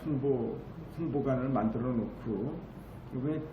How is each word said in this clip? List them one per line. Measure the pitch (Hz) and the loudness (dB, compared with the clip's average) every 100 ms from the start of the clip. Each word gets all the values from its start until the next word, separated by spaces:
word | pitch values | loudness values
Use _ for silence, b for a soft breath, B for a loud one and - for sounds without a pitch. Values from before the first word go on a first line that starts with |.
| 160 | -2
홍보, | 135 139 127 113 110 - - - - | 2 4 4 2 -2 -8 -10 -10 -4
홍보관을 | 160 139 131 127 131 | 0 2 2 2 4
만들어 | 117 110 113 127 | 4 4 2 2
놓고 | 117 95 - 117 98 131 165 - - - - - 131 | 2 0 -4 -2 0 0 -2 -8 -12 -12 -12 -6 -2
요번에 | 139 151 - | 0 0 -4